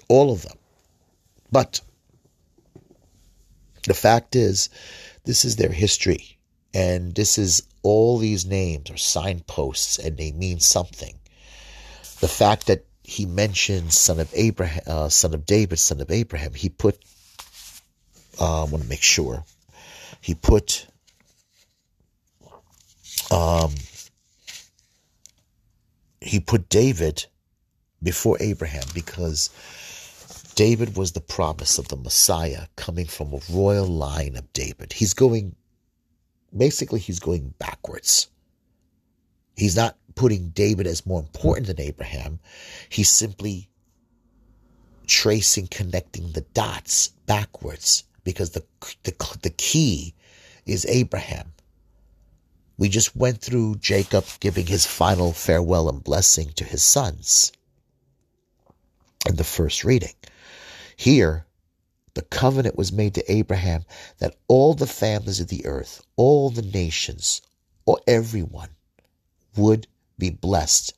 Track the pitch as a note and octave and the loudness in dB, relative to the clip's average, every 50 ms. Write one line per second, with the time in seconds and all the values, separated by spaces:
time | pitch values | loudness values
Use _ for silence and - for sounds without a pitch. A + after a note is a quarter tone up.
0 | - - A#2+ C3 C#3+ C3+ A#2+ F2+ - - - - _ _ _ _ _ _ _ _ | 2 4 6 6 6 6 2 -2 -6 -10 -16 -20 _ _ _ _ _ _ _ _
1 | _ _ _ _ _ _ _ _ _ _ - C3 B2 - - - - - _ _ | _ _ _ _ _ _ _ _ _ _ 2 2 2 2 -2 -10 -12 -14 _ _
2 | _ _ _ _ _ _ _ _ _ _ _ _ _ _ - - _ _ _ _ | _ _ _ _ _ _ _ _ _ _ _ _ _ _ -20 -20 _ _ _ _
3 | _ _ _ _ _ _ _ _ _ _ _ _ _ _ _ _ - - G2 - | _ _ _ _ _ _ _ _ _ _ _ _ _ _ _ _ -2 -2 0 4
4 | - G#2 A2+ A#2 - _ - B2+ A#2 G2+ F#2+ G2+ - - - - - - - - | 4 4 6 4 2 _ 2 2 2 2 2 0 -2 -4 -6 -12 -20 -20 -20 -20
5 | - - - - - - B2+ - - - G#2+ A2 - - E2 D#2+ G2+ G2+ - - | -20 -20 -20 -10 -6 -2 0 0 2 2 2 0 0 0 2 2 2 2 2 2
6 | - F#2+ D#2+ D2 - - - _ _ _ _ _ _ _ - F#2+ F#2 F2+ F2+ F2+ | 2 0 0 0 -4 -10 -20 _ _ _ _ _ _ _ -2 -2 0 0 0 -2
7 | F2 F2 F2 - G#2+ - - - G2+ F#2 F2+ - - _ _ _ - G2+ G#2 A2 | -4 -4 -2 -2 0 0 2 0 0 0 0 0 -2 _ _ _ 2 4 4 6
8 | A2+ A#2+ B2 A#2 A2 A2 G#2+ F#2 F2 F#2+ G2 F#2+ F#2+ F2 D#2+ D2 C2+ - - - | 6 4 4 2 0 0 -2 -2 -2 -2 -2 -2 -2 -2 -4 -6 -8 -10 -8 -4
9 | - - - E2+ D#2 G2 F#2+ F2 E2 - - - D2 C2+ B1+ - - - - - | -4 -2 -2 -2 -2 -4 -4 -6 -8 -8 -6 -4 -4 -4 -4 -4 -4 -4 -4 -4
10 | - D#2+ D#2 C2+ D#2+ D#2 D2 D#2 F#2 F#2 F2+ E2 - - - G2 F2 - - - | -4 -6 -6 -6 -6 -8 -6 -4 -4 -4 -2 0 2 2 2 2 0 -4 -6 -14
11 | - D2+ - - - _ _ _ - - - - - - - - - - - - | -14 -16 -16 -18 -20 _ _ _ -20 -20 -20 -20 -20 -20 -20 -20 -20 -20 -20 -20
12 | - - - - - F2+ - - A2 G#2 G2+ F#2+ - - G2 F#2 - _ _ _ | -20 -20 -6 -2 -2 -2 2 4 4 4 4 2 2 0 0 0 -2 _ _ _
13 | _ - - - G#2 F#2 F2 F#2+ G#2 G#2+ F#2+ - - - G2+ F#2 E2+ E2 E2 - | _ -12 -8 -8 -6 -4 -2 0 0 0 0 -2 -2 0 0 -2 0 0 2 2
14 | - - E2+ E2 D#2+ D#2+ - D#2+ G#2+ A2+ G2 - F#2 F2 D2+ D#2 - - D#2+ D#2 | 4 4 2 0 -2 -2 0 2 2 2 2 0 -2 -4 -4 -4 -4 -4 -2 -2
15 | D#2 D2 - - - E2+ D#2+ D2+ D2+ - G2+ G#2+ G#2+ F2+ F2+ D#2+ - - D#2+ C#2 | -2 0 2 2 2 2 0 -4 0 2 2 2 2 2 0 0 0 0 -2 -2
16 | C#2 - E2 A2 A#2 - - D2 D2 C2+ B1+ - - F2+ - - - G#2+ - - | -4 -2 -2 -2 -2 -2 -4 -6 -6 -8 -6 -6 -6 -6 -2 0 2 2 2 0
17 | _ _ _ _ _ _ _ - - - - - - - - - - _ _ _ | _ _ _ _ _ _ _ -20 -20 -20 -20 -20 -20 -20 -20 -20 -20 _ _ _
18 | _ _ _ _ _ _ - - - E2+ D#2+ D#2 D#2 D2+ D2+ D#2 C#2 A#1+ C#2 - | _ _ _ _ _ _ -6 -2 -2 0 0 0 -2 -2 -4 -4 -6 -6 -4 0
19 | - - - - D#2 B1+ A#1 C#2 D#2+ - _ _ _ _ _ - - - - - | 2 2 2 2 0 -2 -4 -8 -10 -14 _ _ _ _ _ -20 -20 -20 -20 -20
20 | - - - - - - E2 - - - A2+ G#2 - - - - - - _ _ | -20 -20 -20 -10 -6 -6 -6 0 4 6 6 6 4 2 -4 -6 -6 -12 _ _
21 | _ _ _ _ _ _ _ _ _ _ _ _ _ _ _ _ _ _ _ _ | _ _ _ _ _ _ _ _ _ _ _ _ _ _ _ _ _ _ _ _
22 | _ _ _ _ _ _ _ _ _ - - - _ _ _ _ _ _ _ _ | _ _ _ _ _ _ _ _ _ -20 -20 -20 _ _ _ _ _ _ _ _
23 | _ - - - - - - F2 E2+ E2 E2+ E2 E2 D#2 D2 C#2+ C2+ - - - | _ -10 -8 -8 -2 0 2 2 2 4 4 2 2 2 -2 -4 -10 -12 -18 -20
24 | - - _ _ _ _ _ _ _ - - - - _ _ _ _ _ _ _ | -20 -20 _ _ _ _ _ _ _ -20 -20 -20 -20 _ _ _ _ _ _ _
25 | _ _ _ _ - - _ _ _ _ _ _ _ _ _ _ _ _ _ _ | _ _ _ _ -20 -20 _ _ _ _ _ _ _ _ _ _ _ _ _ _
26 | _ _ _ _ - - - G2+ E2+ - - G#2+ E2+ - - G#2 A#2+ C3+ B2+ E2 | _ _ _ _ -6 -4 -2 -2 0 0 0 0 0 2 4 4 4 4 2 2
27 | E2 D#2 D#2+ - - - _ _ _ _ _ _ _ _ _ _ _ _ _ _ | 0 -2 -2 -4 -8 -12 _ _ _ _ _ _ _ _ _ _ _ _ _ _
28 | - F2+ E2+ - - A2+ - - - G#2+ G2+ - - D2+ C#2+ C#2+ C2 C2 D#2 F2 | -6 -4 -4 0 0 0 0 2 0 -2 -4 -4 -6 -8 -8 -8 -10 -10 -8 -10
29 | D#2+ - - F#2 F2 E2 D#2 - - - - - - - - - - - - - | -10 -10 -8 -6 -6 -4 -4 -4 -4 -6 -8 -12 -20 -20 -20 -20 -18 -18 -18 -18
30 | - - - - - - - - - - - - G#2 A2 A#2+ G#2+ A#2 G#2+ G2+ F#2 | -20 -20 -20 -20 -20 -20 -20 -20 -20 -4 0 2 4 4 4 2 0 -2 -4 -4
31 | G2 F2 - - - - - - F2+ D#2 D#2 D#2 C#2+ - - - C#2 - C#2+ C2+ | -4 -4 -4 -6 -10 -8 -4 -4 -2 -2 -4 -4 -2 -2 -2 -2 -2 -6 -10 -10
32 | B1 A#1 - - - - F#2 D#2+ E2 D#2 C2+ - D#2+ - _ - - - E2+ E2+ | -6 -2 2 2 2 4 2 0 -2 -4 -6 -8 -12 -14 _ -12 -10 -8 -6 -6
33 | F2 D#2 - - D2+ D2 C#2+ C#2 C#2+ E2 E2 F#2 G2 G2 G2+ G2+ G2 F#2 F2 D#2 | -6 -6 -8 -10 -8 -8 -8 -10 -8 -4 0 2 2 4 4 2 2 0 -2 -2
34 | D2 C#2 C#2+ D#2 D2+ C#2+ B1+ B1 A1+ - - C2+ C2 B1 - - - - - - | -4 -4 -4 -4 -4 -6 -6 -10 -12 -10 -8 -8 -8 -8 -10 -12 -14 -12 -6 -2
35 | A2 G2 - - C3+ B2+ A#2 A2+ G2+ F#2 F2 - _ _ _ _ _ _ _ _ | -2 -2 2 4 4 4 4 2 -2 -6 -10 -14 _ _ _ _ _ _ _ _
36 | _ _ _ _ _ _ _ _ _ _ - G2+ B2+ D3 D3+ - - - - A2+ | _ _ _ _ _ _ _ _ _ _ 0 2 2 2 2 0 -4 -4 -4 -4
37 | F#2 - F#2 F2 - - F2 E2+ C#2 C2 - - - - - - - - - - | -4 -6 -6 -4 -2 -2 -2 -2 -4 -6 -10 -12 -12 -12 -12 -12 -12 -12 -12 -6
38 | - - - - - - _ _ _ _ _ _ _ _ _ _ _ _ _ _ | -2 0 0 0 0 -2 _ _ _ _ _ _ _ _ _ _ _ _ _ _
39 | _ _ _ _ _ _ _ _ _ _ _ - G#2 G#2 E2+ G2+ A2+ A2+ - _ | _ _ _ _ _ _ _ _ _ _ _ -2 0 0 2 2 0 0 -2 _
40 | _ - - - C3 B2 G#2+ F#2+ F2+ E2+ D#2+ - G#2 G#2 A2 F#2 F#2+ F2 E2+ - | _ -16 -2 0 2 2 2 0 -2 -4 -2 0 2 2 2 0 -2 -2 -4 -4
41 | - F#2+ F#2 E2+ D2 D2+ - - - - - - B2+ G2 F2+ D#2 C#2+ D2 D2 - | -4 -4 -4 -4 -6 -8 -8 -2 0 0 0 0 -2 -4 -6 -6 -6 -8 -8 -10
42 | - - - C#2 B1 C#2 D#2 E2+ - _ - - - - - - - - - - | -10 -10 -10 -10 -10 -10 -12 -12 -14 _ -20 -20 -20 -20 -20 -20 -16 -6 -2 0
43 | G2+ - - - A2 A2 G2+ - G2+ G#2+ G2 F#2 F#2+ - _ _ _ _ _ _ | 2 4 4 2 2 0 -4 -8 -8 -8 -8 -8 -10 -16 _ _ _ _ _ _
44 | _ _ _ _ _ _ _ _ _ _ _ _ _ _ _ _ _ _ _ - | _ _ _ _ _ _ _ _ _ _ _ _ _ _ _ _ _ _ _ -10
45 | - - - - - A2 G#2 A2 G2 - - G#2+ F#2+ F2+ - - G2+ F2+ F2 F2+ | -4 0 0 2 2 2 2 2 2 2 0 0 -2 -6 -6 -6 -6 -4 -4 -6
46 | E2 - - - E2+ E2+ D#2+ E2 - - - - A2+ - - - - - - - | -6 -8 -10 -10 -10 -8 -8 -8 -10 -6 -4 -4 -2 -2 -4 -8 -6 -4 -2 0
47 | - - - _ _ - G3+ G#3 G#2 - - - - D2+ D2+ - - - - - | -2 -2 -4 _ _ -2 -2 -2 -2 -4 -8 -12 -12 -12 -12 -6 -2 0 0 0
48 | - _ _ _ - F#2 F2+ - G2 E2 - - - _ _ _ - - - - | -2 _ _ _ -8 -6 -4 -4 -4 -6 -6 -8 -12 _ _ _ -18 -18 -18 -10
49 | - - - - - - - - - F2 - - - - - D#3 D#3+ C3 F2+ C#2 | -8 -8 -8 -8 -8 -12 -10 -8 -6 -6 -4 -4 -2 0 2 4 4 2 2 -2
50 | D2+ E2 - _ _ _ _ - - - - _ _ - G2+ F#2 - - A#2+ B2+ | -4 -8 -14 _ _ _ _ -20 -20 -20 -20 _ _ -6 -4 -4 0 2 2 2
51 | B2 - - F#2 - - - - - - - _ _ _ _ _ _ _ _ _ | 2 0 -2 -6 -8 -8 -10 -10 -12 -14 -18 _ _ _ _ _ _ _ _ _
52 | _ _ _ _ _ _ _ _ _ _ _ _ _ _ _ - G2 G2+ F#2+ A2 | _ _ _ _ _ _ _ _ _ _ _ _ _ _ _ -2 0 2 2 2
53 | A#2+ - - B2 B2+ B2 B2 A2 - - B2+ B2 A2+ G#2+ G#2+ G#2 - - - G2 | 0 0 0 0 0 0 0 -2 -4 -4 -2 0 0 0 -2 -4 -2 0 0 0
54 | G2 - - G2 F#2 - - - - G2+ E2+ G2 F2+ E2+ G2+ F2 - - - - | 2 2 2 0 0 -2 -6 -4 -4 -2 -2 -2 -2 0 0 0 0 0 0 2
55 | E2 F2+ G2 F2+ F2+ F2 E2 - - - E2 E2+ F2 E2 F2+ E2+ E2 D#2+ C2 C#2 | 2 4 4 4 2 0 0 0 0 2 2 2 4 2 2 2 2 0 -2 -4
56 | - C#2+ C#2+ F2+ G2+ - - - D#2+ D2 - - - - - D#2+ - - - C#3 | -4 -2 0 2 4 4 2 2 0 -4 -8 -8 -8 -6 -4 0 2 2 4 2
57 | C3+ G2 D2 - - - - - - - - _ _ _ _ _ _ _ _ _ | 2 0 -4 -6 -2 2 2 4 4 2 -2 _ _ _ _ _ _ _ _ _
58 | _ _ _ _ _ _ _ _ _ _ _ _ _ _ _ _ _ _ _ _ | _ _ _ _ _ _ _ _ _ _ _ _ _ _ _ _ _ _ _ _
59 | _ _ _ - - - F2 E2 E2 - - - E2 D2+ - - - G2+ C3 A#2 | _ _ _ -6 -2 -2 0 0 -2 -4 -2 -2 -2 -2 -2 -2 0 2 2 2
60 | E2+ - - _ - - - _ - - - - - - - - - - - - | 2 -2 -8 _ -20 -20 -20 _ -20 -20 -20 -20 -20 -20 -20 -20 -20 -20 -14 0
61 | - B2+ C#3 C3+ G2+ D#2+ D#2 D#2+ - _ _ _ _ _ _ _ _ _ _ _ | 4 6 6 6 6 4 2 -2 -6 _ _ _ _ _ _ _ _ _ _ _
62 | _ _ - - - - - - - C3 C3+ C3+ B2+ A2 - - F#2+ F#2 F#2+ G#2 | _ _ -10 -10 -10 -8 -2 0 2 2 2 2 0 0 0 -2 -2 -2 0 0
63 | G#2+ G#2 G2 - - - G2 G#2+ A2 - G2+ F#2 F2 F#2 E2+ E2 E2+ - - - | 0 0 0 -2 -2 0 0 0 0 0 0 0 0 0 -2 -2 -4 -8 -16 -20
64 | - - - - - - - _ _ - B2+ C3 C3+ D3+ D#3+ C#3+ C#3 B2+ - - | -20 -20 -8 -6 -6 -6 -6 _ _ 4 4 6 6 6 4 2 -2 -4 -4 -2
65 | A2 A2 G#2+ G#2 G#2 G2+ F#2+ G2 F2 E2+ F#2 - - - C#2 C2 - - - - | -2 -2 0 -2 -4 -4 -6 -6 -6 -6 -6 -8 -6 -6 -6 -8 -8 -10 -14 -20
66 | - _ _ - A#2+ C3 D3 D3 C#3 C#3 A#2+ A#2 A2 G2 G2 G2 F2+ D#2+ D#2+ - | -20 _ _ 2 4 6 6 6 4 2 -2 -4 -6 -4 -2 -2 -2 -2 -2 -4
67 | - - - - - - - - - _ _ _ _ _ _ _ _ - - - | -6 -6 -8 -6 -6 -4 -4 -6 -8 _ _ _ _ _ _ _ _ 2 2 2
68 | - - A#2+ A2+ A2+ A2+ A2 G#2+ E2+ - - - - - - _ _ _ _ _ | 4 4 4 4 2 0 -4 -6 -6 -6 -8 -14 -16 -18 -20 _ _ _ _ _
69 | _ _ _ _ _ _ _ _ _ _ - G#2 G#2 G#2+ A2 A2 G#2+ - _ _ | _ _ _ _ _ _ _ _ _ _ 0 4 4 6 6 4 2 -4 _ _
70 | _ _ _ - F#2 F#2 E2 - - F2+ G2 E2+ D2+ - - - - - - | _ _ _ -6 -4 -4 -4 -4 -2 0 0 0 2 2 0 0 0 -4 -10